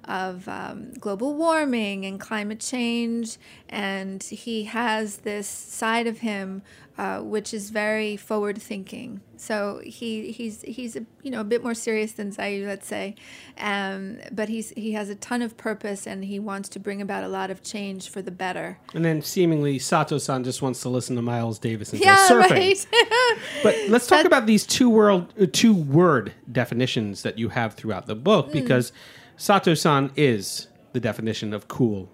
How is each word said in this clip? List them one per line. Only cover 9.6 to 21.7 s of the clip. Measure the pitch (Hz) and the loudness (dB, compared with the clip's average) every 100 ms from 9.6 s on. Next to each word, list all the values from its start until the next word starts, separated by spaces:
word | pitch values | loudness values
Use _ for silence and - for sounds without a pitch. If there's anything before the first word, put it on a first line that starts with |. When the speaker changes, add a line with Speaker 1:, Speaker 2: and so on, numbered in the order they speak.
| 202 202 | -4 -6
Speaker 1:
he, | - - 233 220 214 | -14 -10 -8 -6 -8
he's, | 226 233 208 | -8 -10 -10
he's | - 233 240 240 | -14 -10 -10 -10
a, | 226 _ | -14 _
you | 277 | -10
know, | 240 | -8
a | |
bit | 208 233 | -2 -2
more | 247 | 0
serious | 226 - 214 214 | -4 -2 -2 -2
than | - 202 | -6 -8
Zayu, | 196 202 202 202 | -6 -6 -4 -6
let's | 196 - | -8 -8
say, | 208 196 208 - - - - | -8 -8 -10 -20 -20 -20 -8
um, | 208 202 196 196 190 - - | -4 -2 -4 -6 -10 -12 -10
but | 202 214 | -6 -4
he's, | 226 214 - | -4 -8 -8
he | 220 | -6
has | 214 202 | -6 -6
a | 208 | -10
ton | - 247 | -6 -4
of | 233 233 | -4 -6
purpose, | 220 208 214 196 214 | -6 -4 -6 -8 -8
and | 196 | -8
he | 196 202 | -6 -6
wants | 214 196 196 | -6 -8 -10
to | 202 | -10
bring | 196 202 | -8 -6
about | 202 196 | -6 -6
a | 190 | -4
lot | 190 190 | -6 -6
of | 185 | -8
change | - 208 202 190 - | -10 -8 -8 -10 -10
for | 202 | -10
the | 190 | -10
better. | 180 185 175 165 180 - | -6 -6 -6 -8 -12 -10
Speaker 2:
And | 165 | 0
then | 165 156 | 0 0
seemingly | - - 175 156 143 135 | -2 2 4 4 0 -2
Sato-san | - 170 151 151 - 131 | 0 2 2 -2 -2 -2
just | 127 127 | -4 -4
wants | 135 120 | -4 -4
to | 123 | -2
listen | 123 - 123 | -2 -2 -2
to | |
Miles | 120 120 117 110 | -2 -2 -2 -2
Davis | 120 | -4